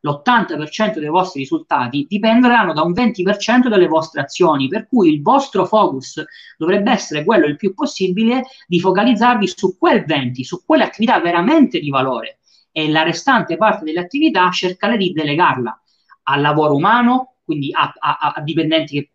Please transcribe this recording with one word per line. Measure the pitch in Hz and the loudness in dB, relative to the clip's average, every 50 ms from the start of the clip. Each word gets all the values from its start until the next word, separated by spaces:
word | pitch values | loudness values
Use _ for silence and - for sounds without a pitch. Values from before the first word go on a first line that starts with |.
l'ottanta | - 151 143 - - 247 247 226 185 - 160 | -4 -6 -6 -2 0 2 2 2 2 0 -6
per | 147 151 151 | -8 -8 -10
cento | - - 220 202 160 156 | -4 -4 -2 -2 -2 -6
dei | 151 147 | -6 -2
vostri | 156 185 185 185 - 139 | 0 0 0 -2 -6 -10
risultati, | 135 127 160 156 - _ 156 135 127 117 123 143 - - | -6 -4 -4 -6 -4 _ -2 -2 -2 -2 -4 -6 -4 -4
dipenderanno | 202 202 208 220 226 240 254 240 240 233 202 175 | -4 0 2 4 4 6 4 6 4 4 2 0
da | 151 147 | 0 -2
un | 160 170 | -2 0
venti | 175 208 247 226 - 185 180 | 0 0 0 -2 0 0 -2
per | 190 208 - | -2 -2 -2
cento | - - 233 254 247 254 | 0 2 2 2 2 4
delle | 214 190 180 156 | 4 2 2 4
vostre | 160 160 156 - - - | 2 0 -2 -2 -8 -8
azioni, | 139 - - - 180 165 151 139 135 131 | -8 -8 0 0 2 2 2 2 0 -2
per | 180 220 - | -4 -6 -6
cui | _ - 240 190 160 | _ 0 2 4 4
il | 151 147 | 2 2
vostro | 143 202 254 277 277 - - 196 185 | 2 2 2 2 2 0 -2 -2 -2
focus | 180 - 160 147 - 139 131 131 - - 160 151 - - - - - - | 2 2 2 2 2 -2 -6 -10 -12 -14 -14 -14 -14 -18 -20 -20 -20 -10
dovrebbe | _ 156 165 196 202 196 226 | _ -2 0 0 0 2 0
essere | 247 - - - 151 147 151 | 0 0 -2 -6 -6 -4 0
quello | 180 226 - 151 | 2 2 2 2
il | 147 147 | 2 -2
più | - - 190 190 | -2 -4 -4 -4
possibile | - 302 - - - 190 180 180 202 226 226 247 262 247 - - - - _ | -2 -6 -6 -4 -2 -2 -2 0 0 2 2 2 0 -4 -6 -14 -20 -8 _
di | 175 170 | -2 0
focalizzarvi | 175 190 180 190 214 240 233 196 233 247 247 214 202 180 | 2 2 2 4 4 2 2 4 4 2 2 2 0 -2
su | - - - 185 - | -4 -2 -2 -4 -2
quel | _ - 349 285 208 151 | _ 2 2 2 2 0
venti, | 147 156 139 131 123 123 127 127 | 0 -4 -2 -2 -4 -6 -8 -10
su | - - 180 _ | -10 -10 -12 _
quelle | _ - - 226 | _ 2 2 2
attività | - - - 220 240 233 175 | -2 -2 -2 0 2 2 2
veramente | 160 170 170 170 175 226 320 330 269 - - 156 | 0 0 0 0 2 4 4 4 4 4 2 -4
di | 143 143 | -4 -2
valore, | 139 131 131 135 127 120 113 110 - _ _ _ _ _ _ _ | -2 -2 -2 -2 -4 -6 -8 -10 -16 _ _ _ _ _ _ _
e | _ 156 156 151 | _ -6 -2 0
la | 156 156 | 0 2
restante | 160 170 165 - - - 262 220 180 - 165 | 0 0 -2 -2 0 2 2 2 2 -2 -2
parte | 160 220 214 208 - - | 0 2 0 0 0 -6
delle | 156 156 175 | -6 -6 -6
attività | 180 180 - 285 311 311 233 185 180 185 | -6 -6 -4 0 0 0 2 2 0 0
cercare | 175 - - 185 185 _ - 214 240 | 0 -2 -4 -4 -4 _ -4 -2 0
di | 214 196 175 | 0 -2 -2
delegarla | 143 151 151 147 143 160 180 156 135 127 120 113 - _ _ _ _ _ _ _ - _ _ | -2 -2 -2 -2 0 2 2 2 0 -2 -4 -8 -8 _ _ _ _ _ _ _ -20 _ _
al | - 135 143 | -4 -2 0
lavoro | 147 147 147 151 151 147 143 | 0 0 2 2 2 2 2
umano, | 139 165 202 226 247 240 240 254 254 247 - _ _ | 2 2 2 2 4 2 2 2 0 -2 -6 _ _
quindi | _ - 156 147 139 143 | _ -6 -6 -4 -4 -4
a, | - 156 147 143 - - | -2 -2 -4 -4 -4 -6
a, | - 147 139 - 156 147 - | -4 -4 -4 -2 -4 -4 -4
a | 160 | -4
dipendenti, | 151 151 165 160 160 156 160 160 156 156 143 | -6 -2 -2 -2 0 0 0 -2 -2 -2 -6
che, | 143 139 _ _ | -8 -8 _ _